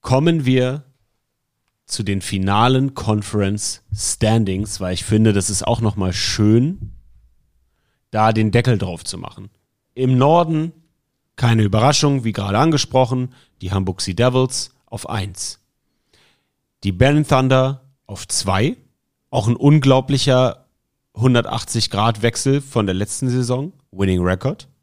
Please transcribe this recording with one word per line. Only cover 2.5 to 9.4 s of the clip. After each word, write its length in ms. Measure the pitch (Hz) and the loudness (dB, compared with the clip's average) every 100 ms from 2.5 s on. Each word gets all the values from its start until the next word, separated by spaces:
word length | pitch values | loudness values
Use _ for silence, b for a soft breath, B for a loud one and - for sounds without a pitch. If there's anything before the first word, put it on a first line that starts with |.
| 101 120 131 135 | 2 4 2 -2
Conference 880 | 131 - 107 101 107 98 104 - - _ | -4 -2 -2 -2 -2 -2 -2 -8 -10 _
Standings, 880 | - - - 113 113 101 95 104 - | -8 -6 0 2 2 0 -2 -6 -6
weil 140 | 92 | -6
ich 100 | 90 | -6
finde, 280 | - 107 110 | 0 2 4
das 180 | 101 95 | 2 0
ist 160 | 98 - | -4 -2
auch 140 | 117 | -2
nochmal 320 | 113 101 95 | -2 -2 -4
schön, 800 | 87 - - 107 113 135 190 - - - - _ _ _ _ _ _ _ _ _ | -2 -4 0 4 4 2 -4 -12 -16 -20 -20 _ _ _ _ _ _ _ _ _
da 220 | 107 110 | 0 2
den 180 | 110 110 | 4 2
Deckel 280 | 117 120 110 | 2 2 0
drauf 260 | 92 85 | -2 -8
zu 140 | - 92 | -12 -12
machen. 320 | - - | -14 -16